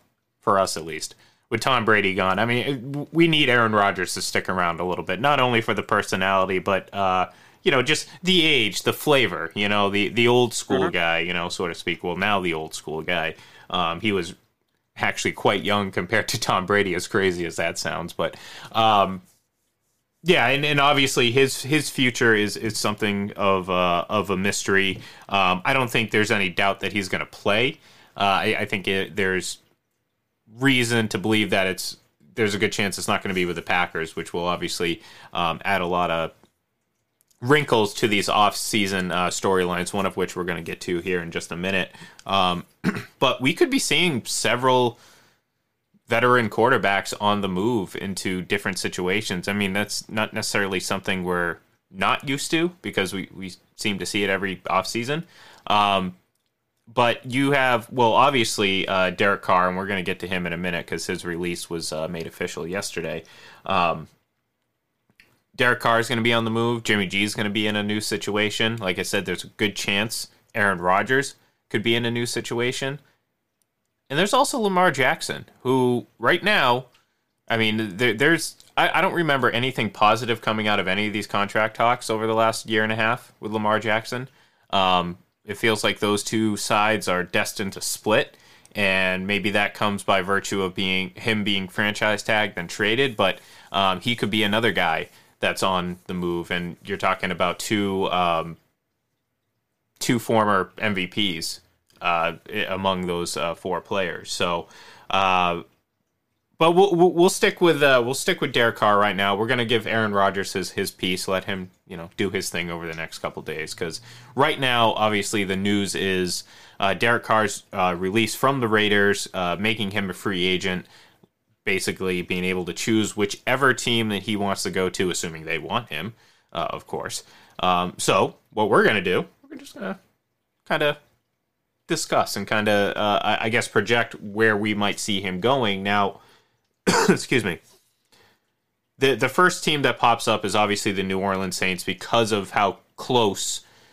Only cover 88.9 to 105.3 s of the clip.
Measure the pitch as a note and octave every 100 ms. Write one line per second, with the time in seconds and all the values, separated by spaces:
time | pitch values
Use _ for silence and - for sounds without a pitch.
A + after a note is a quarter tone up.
88.9 | F#2+ F#2 F#2 F#2 G2+ G2+ G#2 G2+ - G#2+
89.9 | G2+ - G2 F2+ G2 - G2 F#2 F2+ F#2+
90.9 | F#2 F#2 - A#2+ G#2+ G#2 G2 F#2 - G#2
91.9 | G#2+ G#2+ G2+ - G#2+ G#2 - E2+ - G#2
92.9 | A2+ C#3 A2 F#2+ - - - - G2 F#2+
93.9 | F#2 A#2+ A#2 G#2+ G#2+ G#2 A2 A2+ F#2 F2
94.9 | D#2+ D#2+ - _ - G2 F2 G2 F#2 F2
95.9 | F2+ - F2+ F2 E2+ E2 F2+ F2 - -
96.9 | G2 G2 F#2+ F#2 E2+ F2+ - - G#2+ G2+
97.9 | F#2+ G2 F2+ F2 E2 E2 D#2+ _ _ _
98.9 | _ _ _ _ _ _ _ _ _ _
99.9 | - - A#2+ - A2+ G#2 G2 F2+ - G#2+
100.9 | F#2+ F2+ - G2+ D#2+ - - _ _ _
101.9 | - F2 E2+ E2 D#2+ - G#2 F#2 F#2+ F#2+
102.9 | F#2 F2+ F2 F2 - E2+ D#2+ F#2+ F2 -
103.9 | G2+ F2+ D#2+ G2 - F2+ E2+ - - -
104.9 | - - F#2+ F#2+